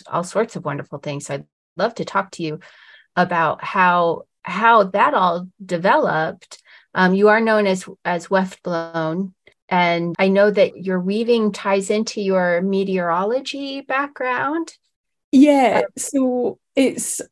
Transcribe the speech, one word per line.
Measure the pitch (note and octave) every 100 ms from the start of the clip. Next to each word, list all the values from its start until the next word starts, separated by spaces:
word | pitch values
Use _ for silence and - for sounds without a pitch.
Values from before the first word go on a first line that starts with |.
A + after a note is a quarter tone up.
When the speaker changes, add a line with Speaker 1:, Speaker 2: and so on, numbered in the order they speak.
| -
Speaker 1:
all | E3
sorts | F3+ G3 A#3 F3
of |
wonderful | D3 C#3+ C#3+ C#3+
things. | D3 C#3+ -
So |
I'd | C#3+ - _ _ -
love | A3 -
to |
talk | E3 G3 F#3+
to | -
you | D#3 E3 - - - - _ -
about | F3+ E3+ D#3+ -
how, | - G3 F3+ F3 E3+ - - _
how | F#3 F3+ A3+ A#3
that | F#3+ G3+ C4+
all | B3 F#3 E3+ F#3 -
developed. | F#3 F3 F#3+ D4+ G#3 D#3 D#3+ - - - _ - _
Um, | - F3+
you | F#3+ G#3
are | G#3+
known | A3+ G#3+ G3+
as, | F#3+ F#3 -
as | F3 F3 D#3+
Weft | F#3+ F#3 -
Blown, | F3+ E3+ E3 E3 D#3+ E3+ F#3+ _ _ _ -
and | F#3 F3 E3+ E3+ E3
I | F#3+
know | G3 G#3
that | G3+ F#3 -
your | F#3+ F#3
weaving | F#3 G#3+ A#3 A#3 G#3+
ties | G3 G3+ G3+ F#3+
into | G#3+ A3+ A3
your | F#3+ F#3+ F3+ F3
meteorology | F#3+ G3 G3 F#3 F3 E3+ G3+ C4 C4+ C#4 C#4 C#4
background. | C#4 C4 C#4+ - B3+ B3 C4+ E4 E4 - _ _ _ _ -
Speaker 2:
Yeah, | C4 D4 C#4 A#3+ -
Speaker 1:
Um, | - -
Speaker 2:
so | - C#4 B3+ B3 A#3+ - _ C4+
it's | B3+ A#3 - - -